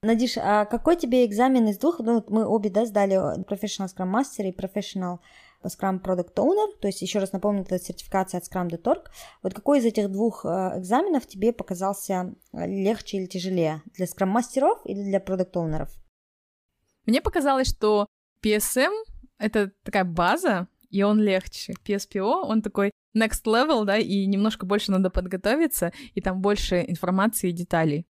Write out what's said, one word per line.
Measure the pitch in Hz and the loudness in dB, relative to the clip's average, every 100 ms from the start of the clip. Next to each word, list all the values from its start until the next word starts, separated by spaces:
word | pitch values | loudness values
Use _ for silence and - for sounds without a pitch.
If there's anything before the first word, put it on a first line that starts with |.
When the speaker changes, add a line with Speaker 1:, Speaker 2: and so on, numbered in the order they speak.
Speaker 1:
Надиш, | 214 226 247 - | 2 2 2 0
а | - 208 208 | 2 2 2
какой | 240 - 339 | 0 2 2
тебе | 254 254 240 | 2 4 4
экзамен | 202 254 262 220 | 4 4 4 2
из | 196 | 2
двух? | 294 339 | 0 0
Ну, | 226 | 0
вот | 233 233 | 0 0
мы | 220 220 | 0 2
обе, | 226 202 | 0 2
да, | 190 233 | 0 0
сдали, | 208 196 190 | 2 2 2
э, | 143 - | 0 -4
Professional | 190 190 208 - 190 | -6 -6 -6 -6 -8
Scrum | - 185 | -6 -2
Master | 214 269 - 190 | 0 -2 -4 -6
и | 180 | -4
Professional | 190 - 180 190 180 175 _ - - _ | -6 -6 -6 -6 -6 -6 _ -20 -20 _
Scrum | 180 - 185 185 | -12 -4 -2 -2
Product | 190 180 175 - | -2 -2 -2 0
Owner. | 240 403 415 415 | 2 2 0 -2
То | 202 | -4
есть, | 190 | -4
ещё | 190 214 | -4 -2
раз | 190 | -2
напомню, | 190 208 202 | -2 0 -2
это | 185 185 | -2 -6
сертификация | - - - 196 190 180 | -6 -14 -4 -2 -2 -6
от | - | -6
scrum | 190 175 | -6 -4
dot | 170 | -4
org. | 233 370 - - - - | 0 0 -2 -20 -20 -8
Вот | 185 - | -8 -4
какой | - 285 | 2 4
из | 233 | 4
этих | 220 202 | 0 -2
двух, | 190 226 - 196 | 0 -2 -2 -4
э, | 180 185 - | -2 -2 -4
экзаменов | 185 247 392 302 - | 0 0 2 0 -2
тебе | 196 214 | 0 0
показался, | 240 - 175 190 202 - 190 180 - _ | 0 -8 -4 -4 -4 -4 -2 -4 -10 _
э, | - 175 | -8 -6
легче | 196 190 208 - 196 | 0 0 0 -4 -6
или | 185 | -6
тяжелее? | 185 180 185 160 151 - - | -6 -2 0 0 -2 -10 -8
Для | 180 | -6
Scrum-мастеров | - 190 220 233 269 294 480 - | -2 0 0 0 2 2 0 -4
или | 196 | -6
для | 202 190 | -2 -2
Product | 190 185 185 | -2 -4 -2
Owner'ов? | 175 165 156 147 - - _ _ _ _ _ _ _ _ _ - | -2 -2 -2 -6 -10 -20 _ _ _ _ _ _ _ _ _ 0
Speaker 2:
Мне | 247 | 0
показалось, | 415 359 285 269 262 | 2 0 2 2 0
что | - 214 208 202 _ _ _ | 0 2 2 0 _ _ _
P | 214 214 | 0 0
S | 208 254 | 0 0
M — | 302 427 440 - - _ | 0 0 -8 -16 -20 _
это | 214 220 196 _ | -2 0 -2 _
такая | - 202 | -2 0
база, | 180 170 175 311 359 190 180 _ _ | 0 2 2 2 2 0 -4 _ _
и | 196 | 0
он | 202 214 | 4 4
легче. | 208 190 - - - - | 4 2 -2 -14 -12 -12
P | - | -6
S | 202 - | -6 -4
P | 196 | -4
O, | 196 339 381 | 0 0 0
он | 220 | 0
такой | 214 - 202 - _ 214 | 0 0 -2 -2 _ 0
next | 226 - 226 | 0 0 2
level, | 226 302 262 208 | 2 4 2 2
да, | 208 | 0
и | - 196 196 | 2 0 2
немножко | 196 214 214 185 | 2 0 -2 -2
больше | 202 208 | -2 2
надо | 190 185 | 0 2
подготовиться, | - 180 185 196 277 330 - 170 - 247 - | 0 -4 -4 0 2 2 0 -4 -6 -10 -6
и | |
там | 190 185 | -4 0
больше | 196 208 - 180 160 | 0 0 0 0 0
информации | 180 180 190 214 - 185 | -4 0 2 2 2 -2
и | |
деталей. | 170 175 170 160 147 - | -4 -2 2 2 0 -6